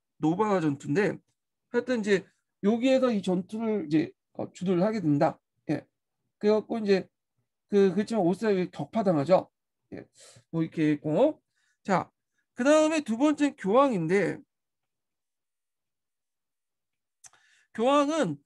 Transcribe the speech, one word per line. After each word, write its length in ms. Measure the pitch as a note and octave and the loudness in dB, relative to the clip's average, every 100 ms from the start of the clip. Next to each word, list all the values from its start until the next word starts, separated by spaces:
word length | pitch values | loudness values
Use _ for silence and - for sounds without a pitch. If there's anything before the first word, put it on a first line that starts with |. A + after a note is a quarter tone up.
| _ - | _ -4
노바가 440 | D#3 F3+ G#3+ F#3+ | -2 0 0 0
전투인데 580 | D#3 C#3 C#3 D3 G3+ - _ _ _ _ _ | 0 -4 -4 -2 0 -2 _ _ _ _ _
하여튼 300 | A#3+ A#3+ B3 | -6 -2 -4
이제 260 | G#3 F#3+ - _ _ _ | 0 -2 -2 _ _ _
여기에서 500 | G3 A3+ B3+ C4 B3+ | -2 0 2 2 2
이 100 | A3 | -2
전투를 640 | F#3 F3+ F3+ A3 A3+ G#3+ D3+ | -2 -4 -4 -6 -4 -4 0
이제, 240 | D3+ - - _ | 0 -2 -8 _
어, 180 | - - | -12 -12
주도를 300 | - F3+ F3+ | -8 -2 0
하게 180 | G3 A3 | 0 -2
된다. 380 | D#3+ C#3+ D#3 - _ _ - | 0 2 0 -2 _ _ -8
예. 180 | - - _ _ _ _ _ | -8 -8 _ _ _ _ _
그래갖고 400 | G#3 G#3+ G#3 A3+ | 0 0 0 -4
이제 280 | G#3 G3 F#3 _ _ _ _ _ - | 0 0 -2 _ _ _ _ _ -2
그, 240 | G3+ G3 | 2 2
그렇지만 300 | F3 G#3 A3+ | 2 -2 0
오스트리아에 460 | F3 F#3+ A3+ F#3+ F3 | 0 0 0 0 -2
격파당하죠. 800 | - - A3 G3+ E3 C#3 F#3 - _ _ _ - | -6 -8 -2 0 0 4 2 2 _ _ _ -20
예. 140 | - - _ - - _ | -18 -18 _ -20 -20 _
뭐 120 | E3 | -6
이렇게 300 | D#3+ - D3+ | -6 -2 -2
있고. 500 | D3+ D3+ D#3 C4+ - _ _ _ _ | 0 -2 0 0 -2 _ _ _ _
자, 280 | - F#3 - _ _ _ _ | -4 -4 -4 _ _ _ _
그다음에 460 | - B3 D#4 D#4 D#4+ | -4 2 4 2 0
두 160 | D4+ A3+ | -4 0
번째 360 | D4 D4 C#4+ - | 0 2 -2 -2
교황인데 840 | F#3+ A3+ C#4 G3+ D#3+ F#3+ D#3+ C#3+ - _ _ _ _ _ _ _ _ _ _ _ _ _ _ _ _ _ _ _ _ _ _ _ _ _ _ _ - _ _ _ _ | 0 2 2 0 0 0 0 -4 -12 _ _ _ _ _ _ _ _ _ _ _ _ _ _ _ _ _ _ _ _ _ _ _ _ _ _ _ -20 _ _ _ _
교황은 640 | - A#3 C#4+ C#4+ D#4+ A3 D3 | -4 0 2 2 0 -2 -4